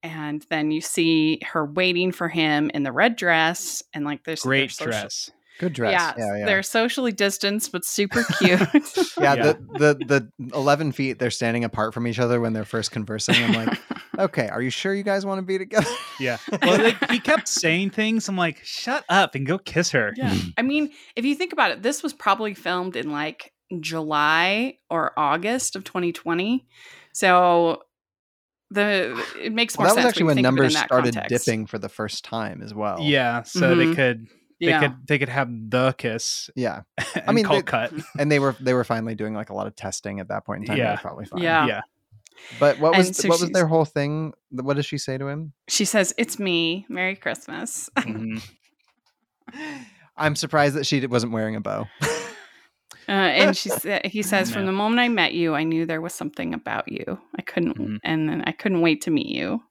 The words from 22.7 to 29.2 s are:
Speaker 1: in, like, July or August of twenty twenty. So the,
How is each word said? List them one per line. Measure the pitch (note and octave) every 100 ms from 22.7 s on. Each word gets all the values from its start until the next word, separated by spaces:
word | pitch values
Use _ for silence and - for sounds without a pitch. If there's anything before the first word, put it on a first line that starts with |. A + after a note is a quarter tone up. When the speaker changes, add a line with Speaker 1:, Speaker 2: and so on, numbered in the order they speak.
| F3+ F#3 E3
Speaker 1:
in, | D3+
like, | D3 D3+ D#3 - _ _ F3+
July | D#3 D#3+ D#3 D3+ D3 D#3+ F3+ G3+ B3+ - _
or | E3 D#3 -
August | D3 D#3 G3 B3+ -
of | G3
twenty | G3 F#3 F3
twenty. | E3+ - E3+ G3 B3+ _ _ - - _
So | - F#3+ F3+ F3+ E3+ E3+ - - _ _ _ _ _ _ _ _
the, | G3+ G#3 G3 E3 A#2